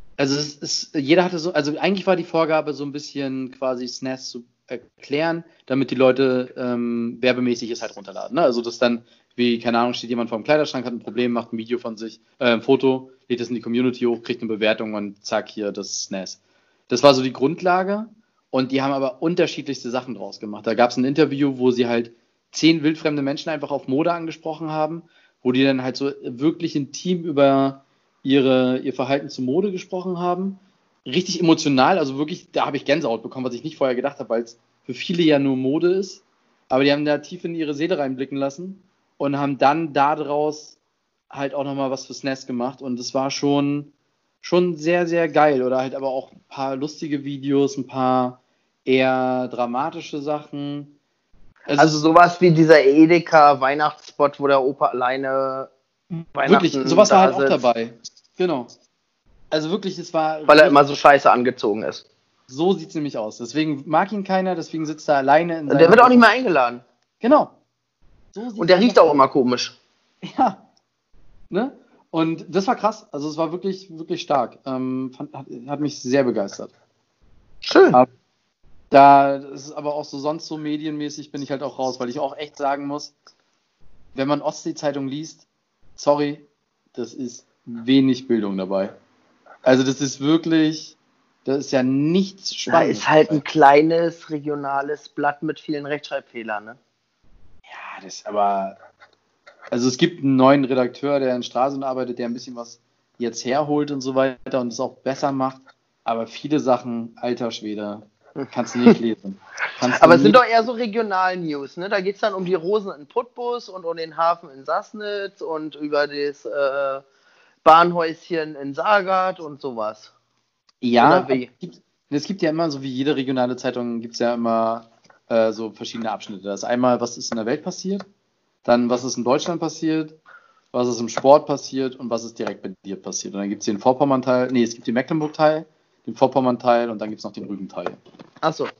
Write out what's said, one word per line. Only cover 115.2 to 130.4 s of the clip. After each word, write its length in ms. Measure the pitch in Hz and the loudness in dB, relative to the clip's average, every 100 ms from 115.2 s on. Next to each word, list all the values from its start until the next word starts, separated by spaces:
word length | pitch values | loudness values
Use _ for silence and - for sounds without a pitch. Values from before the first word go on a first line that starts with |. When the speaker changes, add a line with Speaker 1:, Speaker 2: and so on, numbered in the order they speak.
| 196 - | -10 -10
Speaker 2:
und 320 | 165 156 156 143 | -8 -8 -8 -10
über 300 | 151 147 143 | -4 -2 -2
das, 380 | 143 143 139 113 | -2 -6 -6 -8
äh, 540 | 143 139 139 139 135 - _ _ _ _ _ | -4 -2 -2 -4 -6 -12 _ _ _ _ _
Bahnhäuschen 920 | - 160 175 175 165 160 - 170 156 143 | 8 8 8 2 -4 -4 -6 -6 -6 -8
in 180 | 139 | -10
Saargard 640 | 139 180 208 190 190 185 185 | -4 2 2 2 0 0 -4
und 220 | 156 135 | -12 -12
sowas. 520 | 139 113 107 110 - _ _ _ _ _ _ _ | -10 -6 -8 -8 -18 _ _ _ _ _ _ _
Speaker 1:
Ja, 440 | 123 117 131 180 | 2 6 6 6
Speaker 2:
Oder 40 | 139 | 2
wie? 160 | 135 120 | -2 -4
Speaker 1:
es 120 | _ | _
gibt, 220 | 175 - _ _ - | -18 -18 _ _ -6
es 140 | 143 | -6
gibt 180 | 147 190 | -4 -4
ja 80 | 156 | -2
immer, 200 | 160 165 | 0 -2
so 120 | 139 | -4
wie 60 | 135 | -6
jede 280 | 127 135 135 | -4 -2 -2
regionale 400 | 131 131 123 123 | -2 -2 -2 -2
Zeitung, 440 | 131 123 120 117 | -6 -4 -6 -6
gibt's 180 | 113 - | -8 -4
ja 160 | 120 | -2
immer, 540 | 120 117 113 113 117 - _ _ _ - | -2 0 0 0 -4 -10 _ _ _ -2
äh, 240 | 117 110 | 0 2
so 180 | 107 113 | 0 -8
verschiedene 400 | 98 113 113 113 | -10 -12 -8 -8
Abschnitte. 340 | 98 - 98 | -8 -10 -12
Da 100 | 98 | -10
ist 100 | 98 | -8
einmal, 360 | 110 123 127 120 | -4 0 2 0
was 180 | 113 - | -2 -8
ist 120 | - | -10
in 60 | 117 | -6
der 100 | 110 | -4
Welt 160 | 147 | -6
passiert, 420 | 180 - 190 196 - _ _ _ _ _ | -6 -10 -8 -8 -10 _ _ _ _ _
dann, 240 | - 120 120 | 0 2 2
was 160 | 123 | -2
ist 120 | 127 123 | -4 -4
in 80 | |
Deutschland 360 | 120 143 160 165 | -2 -2 -2 -6
passiert, 540 | 165 156 160 156 156 - _ - | -6 -6 -4 -4 -4 -12 _ -20